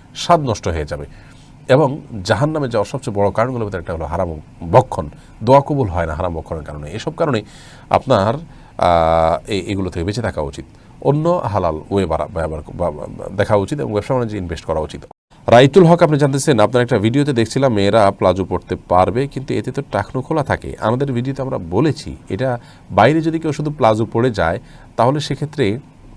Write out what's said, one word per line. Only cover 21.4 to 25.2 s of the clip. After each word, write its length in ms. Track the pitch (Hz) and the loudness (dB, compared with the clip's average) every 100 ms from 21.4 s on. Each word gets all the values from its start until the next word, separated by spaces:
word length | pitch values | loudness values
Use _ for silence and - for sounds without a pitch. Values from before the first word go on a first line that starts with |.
আমরা 160 | 131 123 | -6 -6
বলেছি 580 | 85 90 156 - - 65 - | -2 0 0 -2 -8 -14 -8
এটা 300 | 98 131 120 - - - | -6 -4 -6 -10 -20 -4
বাইরে 300 | 98 113 160 | 4 4 4
যদি 180 | 156 160 | 0 -2
কেউ 140 | 156 | -2
শুধু 180 | 143 151 | -4 -4
প্লাজো 360 | 147 117 110 107 | 0 2 2 0
পরে 240 | 113 123 | 0 0
যায় 300 | 101 82 95 - - - - | 0 -2 -2 -8 -20 -10 0
তাহলে 240 | 117 147 | 0 0